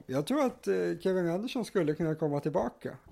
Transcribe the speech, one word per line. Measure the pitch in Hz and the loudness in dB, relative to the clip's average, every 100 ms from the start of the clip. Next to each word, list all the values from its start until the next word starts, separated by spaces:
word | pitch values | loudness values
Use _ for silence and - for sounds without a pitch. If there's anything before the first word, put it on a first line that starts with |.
| - | -4
Jag | 131 147 | -2 0
tror | 285 262 | 2 2
att, | 196 - | 0 -2
eh, | 185 175 170 | 0 0 0
Kevin | 190 185 170 | 0 2 2
Anderson | 175 240 262 - | 0 -2 -4 -2
skulle | 202 156 | 0 2
kunna | 151 165 156 | 2 0 0
komma | 156 143 | 0 0
tillbaka. | 156 160 - - - 135 - | 0 0 -2 -4 -10 -12 -16